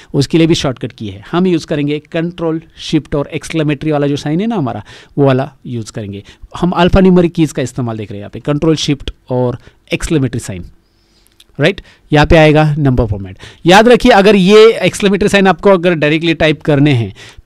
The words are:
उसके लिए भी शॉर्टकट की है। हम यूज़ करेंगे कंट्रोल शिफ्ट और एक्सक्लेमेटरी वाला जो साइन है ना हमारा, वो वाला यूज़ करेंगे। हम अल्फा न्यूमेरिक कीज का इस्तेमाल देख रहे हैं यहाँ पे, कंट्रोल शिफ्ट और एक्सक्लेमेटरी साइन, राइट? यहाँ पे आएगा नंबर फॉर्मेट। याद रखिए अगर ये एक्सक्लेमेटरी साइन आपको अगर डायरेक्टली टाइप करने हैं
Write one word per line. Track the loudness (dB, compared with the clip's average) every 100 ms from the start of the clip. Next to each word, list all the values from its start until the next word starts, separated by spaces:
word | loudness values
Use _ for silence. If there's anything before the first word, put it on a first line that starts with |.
| -6
उसके | -4 0 2
लिए | 2
भी |
शॉर्टकट | 0 -4 -6 -10
की | -12 -14
है। | -14 -6
हम | -2 0
यूज़ | 0 -4
करेंगे | -4 -4 -6 -8
कंट्रोल | -6 -6 -6 -6 -6 -10 -18
शिफ्ट | -4 -4 -2
और | -6 -6
एक्सक्लेमेटरी | -10 -6 -4 -2 -4 -2
वाला | -2 -2
जो | -2
साइन | -4 -4
है | -2
ना | -4
हमारा, | -6 -8 -14 -20 -8 0
वो | 2
वाला | 0 -4 -12 -12
यूज़ | -10 -10
करेंगे। | -12 -12 -14 -16 -20 -18 -6
हम | -4
अल्फा | 0 2 4
न्यूमेरिक | 4 4 2
कीज | 0 -2
का | -2
इस्तेमाल | -6 -6 -8 -8
देख | -10
रहे | -14
हैं |
यहाँ | -14
पे, | -10
कंट्रोल | -6 -2 0 0
शिफ्ट | -2 -4 -8 -12 -6
और | -4 -2 -6 -12 _ -10
एक्सक्लेमेटरी | -8 -2 -2 -2 -4
साइन, | -10 -12 -16 -20 _ _ _ _ _ _ _ -4
राइट? | -4 -4 -12 _ -2
यहाँ | 2 4
पे | 6
आएगा | 6 4 2 0
नंबर | 0 0 -2
फॉर्मेट। | -6 -10 -16 -20 -4 4
याद | 4 6
रखिए | 4 4
अगर | 4 4 4
ये | 6 6 4
एक्सक्लेमेटरी | 2 -4 -2 -2 0 0
साइन | 2 2
आपको | 2 2
अगर | 2 0
डायरेक्टली | 0 0 0 -2
टाइप | 0 0 -2
करने | 0 2 2
हैं | 0 -4 -10 -20 -20